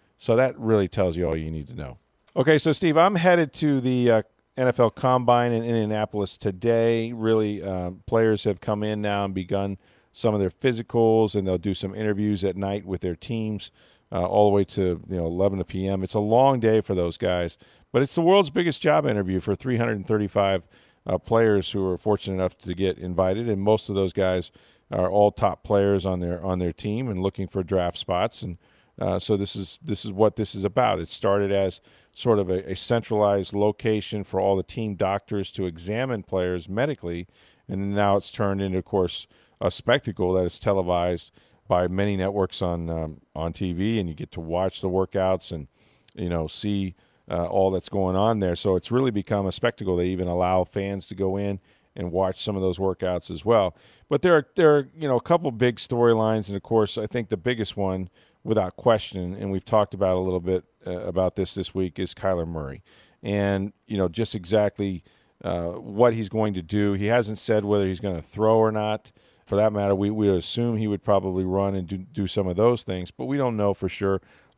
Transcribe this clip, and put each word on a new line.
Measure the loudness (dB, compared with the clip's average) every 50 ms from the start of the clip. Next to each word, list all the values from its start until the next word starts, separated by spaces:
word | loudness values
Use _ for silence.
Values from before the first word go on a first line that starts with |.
| _ _ _ _
So | 0 2 4
that | 4 4 2 0 -2
really | 0 2 2 2 2 2
tells | 0 0 0 0 0
you | 0 -2
all | -2 -2
you | -4 -4 -6
need | -8 -8 -10 -10
to | -12
know. | -12 -12 -12 -14 -18 _ _ _ _ _ _ -2
Okay, | 0 4 4 4 4
so | 4 2
Steve, | 0 2 2 2 4
I'm | 4 4 4 4
headed | 2 4 4 4 4 4 0 -2
to | -2 0 0 2 2
the, | 0 0 0 2 4 4
uh, | 4 4 2 _ _ _ _ _ _
N | 0 0
F | 2 4 4
L | 4 4
Combine | 2 2 2 2 2 4 4 4 4 4 4 2
in | 0 0
Indianapolis | 0 0 0 0 0 0 0 -2 -2 -2 -2 -2 -4 -4 -6
today. | -6 -6 -6 -4 -2 0 2 4 4 4 4 2 2 -2 -4
Really, | -4 -2 2 2 4 4 2 0 -2 -4
uh, | -6 -6 -4 -4 -4 -6 -8 -10 -6
players | 0 2 4 4 4 2 2 0
have | -2 -2 -2
come | -2 -4 -4 -2
in | -2 -4 -4 -2
now | -2 -2 0 0 -2
and | -2
begun | -4 -6 -4 -4 -2 -2 -2 -4 -6 -10 _ _ _ _ _ _ -8
some | -2 0 0 2
of | 2
their | 0 0
physicals, | -2 _ 0 0 0 0 -4 -2 0 2 4 6 6 4 4 2 0
and | -2 -2
they'll | 0 -2
do | -2 0 -2
some | -4 -4 -4 -6 -6
interviews | -4 -2 -2 -2 0 0 0 0 0 -2
at | -2 -2
night | -2 -4 -4 -4 -4 -6
with | -6 -6 -4
their | -4 -6 -6
teams, | -6 -8 -8 -6 -6 -4 -4 -6 -8 -10 -14 _ _ _ _ _ _ _ -8
uh, | -4 -2
all | -2 2 4 6 6 6
the | 6
way | 4
to, | 2 0 0 0 0 0 0 -2 -6 -6
you | -4
know, | -4 -2
eleven | -2 0 0 0 0 0 -2 -6
P | -6 -6 -4 -2 -2
M. | -2 -2
It's | -4 -2
a | -2 -2
long | 0 2 4 4 6 4 4 4
day | 4 4 4 4
for | 2 0 0
those | 0 0 -2 -2
guys, | -2 -2 -2 0 0 -2 -4 -6 -12 _ _ _ _ _ _
but | 0 0
it's | 0 0 0
the | 2
world's | 4 6 6 6 4 2
biggest | 0 -2 0 0 -2 0
job | 2 2 2 4 2
interview | 2 0 0 0 0 -2 -2
for | 0 -2 -4
three | -2 -2 -2 0 0
hundred | 0 0 -2 -2 -2
thirty-five, | 0 0 0 0 0 2 2 2 4 2 0 -2 _ _ _ _ _ _ _ -6
uh, | -4 -4
players | -4 -2 0 2 4 4 4 4 2 0 -2
who | -4 -2 -2 -2
are | -2
fortunate | -2 0 0 0 0 -2 -4 -2
enough | -2 -2 -2 -4 _
to | -10 -8 -4
get | -2 -2 -2 -2 -2
invited, | -6 -4 0 0 2 2 0 0 -2 -2
and | -2 0
most | 2 2 2 2 2 -2
of | -2
those | 0 0 0
guys | 0 0 0 2 2 0 -2 -6 _ _ _ _ _ _ _ -6
are | -2 -2 0 2
all | 4 4 4 4
top | 2 2 -2 -2 -2 -2 -4
players | 0 2 2 4 4 2 2 0
on | -2 -2 -2
their, | -4 -4 -6 -4 -4
on | -2 -2 -2
their | -2 -4 -4
team | -6 -6 -6 -6 -4 -4 -4
and | -4 -2
looking | -2 -2 -2 -4 -6 -6
for | -4 -4
draft | -2 0 0 0 0 0 -4
spots. | -6 -4 -2 0 0 0 -2 -4 -6
And, | -10 -10 -10 -12 _ _ _ _ _ _ _ -6
uh, | -4 -2 -2 -2
so | 0 0 0 0
this | -2 -4 -6
is, | -8 -10 -10 -12 -12
this | -8 -8 -6 -6 -6
is | -6
what | 0 2 2 2 2
this | 0 -6 -6 -4
is | -4 -4
about. | -2 0 0 0 0 0 -2
It | -4 -8
started | -8 -4 0 0 2 2 2 2
as | 0 0 0 0 -2 -6 _ _ _ _ _ _ _
sort | -4 0 2 2 2
of | 2 0
a, | -2 -4 -4 -6
a | -8
centralized | -6 -2 -2 -2 -2 -2 0 0 2 4 4 2 2 0 -2 -2
location | 0 0 0 0 -2 -2 -2 0 -2 -2 -6 -8 -8
for | -8 -6 -2 0
all | 2 2 2
the | 0
team | -2 -4 -6 -6 -6 -6 -4
doctors | -2 -2 -2 -2 -2 -4 -4 -6 -6 -6 -6
to | -6 -6 -6
examine | -6 -6 -8 -8 -6 -4 -4 -2 -4 -4 -6
players | -6 -4 -2 0 0 0 -2 -4 -6 -6
medically, | -4 -2 -2 -2 -4 -6 -6 -8 -8 -8 -10 -12 _ _ _ _ _ _ _
and | -8 -6 -4 -4 -2 0
now | 2 4 4 4 2
it's | 0 -2
turned | -4 -4 -2 -2 0 -2
into, | -2 -2 -2
of | -4 -4
course, | 0 0 0 0 0 -2 -8 -14 -16 _ _ _ _ _ -4
a | -4 -2
spectacle | -2 -2 0 2 2 2 0 -2 -4 -2 0 2 2
that | 2 0
is | -2 -4 -4
televised | -2 0 0 2 2 0 0 0 0 0 -2 -4 -8 -12 _ _ _ _ _ _ _ 0
by | 2 2 2 2
many | 0 0 0 0 0
networks | 0 -2 0 0 0 -2 -2 -2 -2
on, | -2 -2 -2 -2 -4 -4
um, | -4 -4 -6 -6 -10 -12 -18 _ -8
on | -6 -6 -6
T | -4 -4 -4 -4
V, | -2 -2 -2 0 0 -2
and | -2 -4
you | -6
get | -10 -12 -12
to | -10 -10
watch | -6 -4 -2 0 0 -2 -2 -4
the | -4 -2
workouts | 0 0 0 0 0 0 2 2 0 0 -2 -6
and, | -10 -10 -10 -12 _ _ _ _ _ _ _ _ _
you | -8 -4 -2
know, | -2 -2 -4
see, | -4 -6 -6 -4 -2 -2 -2 -2 -4 -8 _ _ _ _ _ _ -6
uh, | -4 -4 -4
all | 0 2 2 2 2
that's | 2 0 -4 -4
going | -2 -2 0 0 2
on | 2 2 2 2 2
there. | 0 0 0
So | 0 0 0 0
it's | 0 0 0
really | 0 0 0 0
become | 0 -2 -2 -2 -2 -2 -2
a | -2
spectacle. | -2 -2 -2 -2 -2 -2 -2 -2 0
They | 0 0 0
even | -2 -2 -2 -2
allow | 0 0 2 2 2 2 2
fans | 0 -2 -6 -4 -4 -6 -8 -10
to | -10 -6
go | -4 -4 -2 -2 -2
in | -4 -4 -6 -8 -10 _ _ _ _ _ -12
and | -10 -8 -4
watch | -2 0 0 0 -2 -4
some | -6 -6 -4
of | -2
those | 0 -2 -2 -2
workouts | -2 -2 -2 -2 -2 -2 -2 -4 -6 -8
as | -10 -4 0
well. | 2 4 4 4 2 -2 _ _ _ _ _ _ -4
But | -2 0
there | 4 4 4
are, | 4 4 _ _
there | 4 6 6 6
are, | 6 2 -2 -8 -6
you | -2 0
know, | 0
a | 0
couple | 2 2 2 2 2 0
big | -2 0 0 0 0
storylines, | 0 -4 -4 0 4 4 6 6 4 4 2 0 0 -2 -4
and | -6
of | -8
course, | -4 0 2 2 2 2 -2 -6
I | -6
think | -4 -4 -6 -4 -4
the | -4
biggest | -4 -2 -2 -2 -2 -4 -4 -4
one, | -4 -2 -2 -2 -4 -6 -8 _ _ _ _ _ _ -4
without | 0 0 0 0 0 -4
question, | -2 2 2 2 2 2 -4 -8 -6 -6 -6 -6
and | -6 -6 -4
we've | -4 -4 -2
talked | 2 2 2 2 2 0
about | 0 0 2 2
a | 2
little | 0 0 -2 -2
bit, | 0 0 0 -2 -2 _ _ _ -10
uh, | -10 -8 -8
about | -6 -4 0 0 0 0 0
this | -2 -4 -4 -4
this | -6 -8 -6
week, | -4 -4 -4 -4 -4 -6
is | -6 -6
Kyler | -6 -4 -2 -2 0 0 -2 -4
Murray. | -6 -6 -8 -8 -10 -12 -18 _ _ _ _ _ _ _
And, | -6 -4 -2 0 0 0 0 0 -2 -4 -8 _ _
you | -6 -2
know, | -2 -2 -2
just | -2 -2 -4 -4 -4
exactly, | -8 -4 0 2 2 2 2 0 -2 -4 -4 -4 -6 -10 _ _ _ _ _ _ -10 -6
uh, | -6 -4 -4 -4 -6
what | -8 -10 -12 -4 2 4 4 4 4
he's | 2 -2 -2
going | 0 0 0 0 0
to | -4
do. | -4 -2 0 0 2 2 0
He | 0 0
hasn't | 2 2 2 2 0 -4 -6
said | -2 0 0 2 2
whether | 2 2 2 2
he's | 0 -2 -4
gonna | -4 -6 -6 -6
throw | -8 -10 -4 0 2 4 6
or | 6 4 2
not. | 2 0 -2 -2 -4 -4 -8 -12 _ _ _ _ _ _ _
For | -2 2
that | 4 4 4
matter, | 2 2 2 2 2
we, | 2 2 0
we | 0 2 2 2
assume | 2 2 0 -4 -4 -2 -2 -2 -2
he | -2 -2 -2
would | -2 -2
probably | 0 2 2 2 2 0 -2 -2 -2
run | 0 0 0 0 0 -2
and | -4 -6
do, | -6 -8 -10
do | -10 -8 -6 -4 -4
some | -2 -2 -2 -2
of | -2 0
those | 2 2 2 2 0 -2
things, | -6 -8 -8 -8 -10
but | -10 -8 -6
we | -4 -2
don't | -2 -2 -2 -2
know | 0 0 0 0
for | -2 -4 -6
sure. | -4 -2 0 0 0 -2 -4 _ _ _ _ _ _